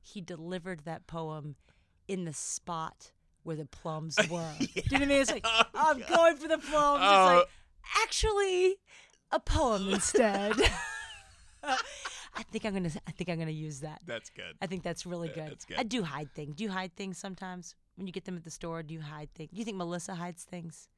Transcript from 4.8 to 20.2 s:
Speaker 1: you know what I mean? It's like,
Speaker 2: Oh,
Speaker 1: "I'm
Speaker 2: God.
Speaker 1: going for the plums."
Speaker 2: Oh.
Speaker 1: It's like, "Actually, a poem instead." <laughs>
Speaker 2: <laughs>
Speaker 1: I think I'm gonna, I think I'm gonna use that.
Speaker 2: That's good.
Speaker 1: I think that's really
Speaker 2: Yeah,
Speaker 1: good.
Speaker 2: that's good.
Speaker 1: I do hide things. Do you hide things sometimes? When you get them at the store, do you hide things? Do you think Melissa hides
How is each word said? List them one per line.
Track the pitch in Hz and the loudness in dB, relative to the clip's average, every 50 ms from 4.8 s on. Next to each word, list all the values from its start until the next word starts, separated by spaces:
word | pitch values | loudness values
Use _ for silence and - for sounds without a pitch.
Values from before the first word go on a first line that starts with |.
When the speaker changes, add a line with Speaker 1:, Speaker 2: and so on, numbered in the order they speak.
| - - 269 | -2 0 2
Speaker 1:
you | 277 | 2
know | |
what | |
I | 277 | 4
mean? | 277 285 277 | 4 4 4
It's | 269 - | 4 4
like, | 302 226 - | 0 0 0
Speaker 2:
Oh, | 226 226 226 226 - - | 0 4 4 4 4 4
Speaker 1:
"I'm | 240 294 311 302 262 | 4 4 4 4 2
Speaker 2:
God. | - - | 0 4
Speaker 1:
going | 349 339 330 330 330 | 6 8 8 8 6
for | 269 302 320 | 4 0 0
the | 320 311 | 0 0
plums." | 311 269 302 302 294 285 285 - | 0 0 2 4 4 4 4 6
Speaker 2:
Oh. | 180 196 202 190 190 180 175 175 | 8 8 10 10 10 10 10 10
Speaker 1:
It's | |
like, | 180 - - - - _ _ _ - - 427 427 | 8 6 0 -20 -20 _ _ _ -12 -2 0 0
"Actually, | 440 453 - - - 440 415 403 403 392 370 359 370 370 392 - _ _ - - - _ _ _ _ _ | 0 2 0 0 0 2 2 2 2 2 4 4 4 4 4 2 _ _ -20 -20 -20 _ _ _ _ _
a | - 320 | -4 -4
poem | _ - - 320 311 247 220 196 196 196 | _ 0 2 2 4 2 2 0 0 0
instead." | 196 196 - - - 415 247 214 196 196 202 208 220 233 427 | 0 0 0 2 4 4 4 4 4 2 0 0 2 4 4
<laughs> | - - - - - - - - - - - - - - - - - - - | 4 4 0 -8 -8 -10 -10 -12 -12 -16 -18 -20 -20 -20 -20 -20 -20 -20 -12
Speaker 2:
<laughs> | - 294 262 254 - - - - - - - - - - | -4 -4 -2 -2 -2 -8 -12 -12 -12 -12 -12 -12 -16 -14
Speaker 1:
I | - - 220 | -12 -14 -14
think | - - 220 - | -8 -8 -6 -4
I'm | 220 | -2
gonna, | 190 196 180 170 147 208 - | -2 -2 -2 -2 -4 -6 -10
I | - | -12
think | - - 180 175 | -10 -10 -6 -6
I'm | 175 165 | -4 -4
gonna | 165 160 | -4 -6
use | 156 156 156 156 151 135 | -6 -6 -8 -8 -10 -10
that. | 147 156 151 - - | -10 -12 -12 -14 -12
Speaker 2:
That's | 170 117 113 - - | -10 -10 -10 -10 -12
good. | _ - 92 90 165 _ | _ -14 -14 -14 -10 _
Speaker 1:
I | 190 | -8
think | 170 190 185 | -8 -8 -6
that's | 151 175 165 - - | -6 -6 -8 -6 -8
really | 180 180 170 170 160 | -8 -8 -6 -6 -8
Speaker 2:
Yeah, | - | -8
Speaker 1:
good. | 165 156 156 | -8 -10 -10
Speaker 2:
that's | - - - | -12 -16 -14
good. | _ 165 - | _ -6 -4
Speaker 1:
I | |
do | 254 214 247 254 | -4 -2 -2 -2
hide | 190 160 139 143 156 143 | -2 -2 -6 -8 -10 -10
things. | - - 151 143 147 | -10 -12 -10 -10 -8
Do | 147 220 | -8 -6
you | 214 | -6
hide | 185 185 185 185 _ | -4 -6 -6 -8 _
things | - 202 190 185 - | -10 -10 -10 -10 -10
sometimes? | - 196 190 - 196 185 185 180 170 - - _ _ _ _ | -12 -12 -12 -12 -12 -12 -12 -14 -14 -18 -20 _ _ _ _
When | - 185 | -12 -12
you | 190 | -8
get | 165 190 - | -8 -10 -8
them | - 180 | -8 -10
at | 170 165 | -10 -10
the | 165 | -14
store, | - - - 170 165 165 | -14 -12 -10 -8 -8 -8
do | 160 147 160 | -10 -10 -12
you | 160 | -12
hide | 156 147 156 151 156 147 - | -10 -12 -12 -12 -14 -16 -14
things? | - 160 - | -16 -16 -14
Do | - 190 | -10 -10
you | 233 | -8
think | 220 202 | -8 -6
Melissa | 190 175 170 175 175 165 - 190 | -6 -6 -6 -6 -8 -8 -8 -10
hides | 170 | -8